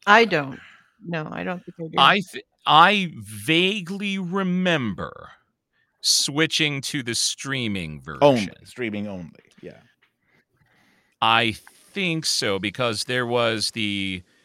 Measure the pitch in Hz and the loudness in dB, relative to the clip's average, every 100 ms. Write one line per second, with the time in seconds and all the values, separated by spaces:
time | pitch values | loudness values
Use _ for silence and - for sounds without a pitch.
0 | - 214 233 165 139 - - - _ _ | 4 6 6 2 -4 -10 -18 -20 _ _
1 | 165 170 156 - 185 180 - - 165 156 | -10 -8 -8 -8 -6 -8 -12 -14 -6 2
2 | 139 196 - - - _ - 151 175 208 | 4 4 -2 -10 -16 _ 4 8 8 6
3 | 180 120 104 107 107 165 185 214 165 196 | 0 -6 -14 -8 0 2 2 -2 -6 -8
4 | 202 196 175 190 185 180 185 160 117 82 | -4 -4 -4 -2 0 0 2 0 0 -4
5 | 78 - - - _ _ _ _ _ _ | -8 -12 -20 -20 _ _ _ _ _ _
6 | - - - 143 160 - 151 139 - 147 | 0 0 0 0 0 2 0 -2 -6 -6
7 | 120 113 127 - 139 135 113 98 80 73 | -4 -2 -2 -4 -6 -4 -4 -4 -6 -10
8 | 67 71 147 123 95 - 92 - 117 104 | -10 4 6 6 0 -8 -18 -8 -6 -6
9 | 104 95 82 - _ _ 87 - _ _ | -8 -10 -12 -18 _ _ -18 -18 _ _
10 | _ _ _ _ _ _ _ _ _ _ | _ _ _ _ _ _ _ _ _ _
11 | _ - 113 113 117 107 - _ _ 202 | _ 0 4 4 4 -2 -10 _ _ -4
12 | 185 160 147 - 110 98 101 92 120 107 | -2 -2 -2 -2 0 -2 -4 -4 -4 -2
13 | - 127 120 120 117 110 107 120 104 101 | -4 -2 0 2 2 0 -4 -4 -4 -2
14 | 98 92 - _ | -4 -6 -10 _